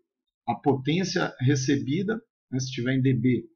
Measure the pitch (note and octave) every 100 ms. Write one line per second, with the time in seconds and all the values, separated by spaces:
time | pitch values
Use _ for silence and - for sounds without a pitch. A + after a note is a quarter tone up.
0 | _ _ _ _ - G#2+ C#3+ C3 D3 E3+
1 | E3+ E3+ D3+ - C3 C#3 - B2 A#2 E3
2 | G3+ A3+ - _ _ C3 B2+ - A#2+ C3
3 | C3 B2+ B2+ A#2 -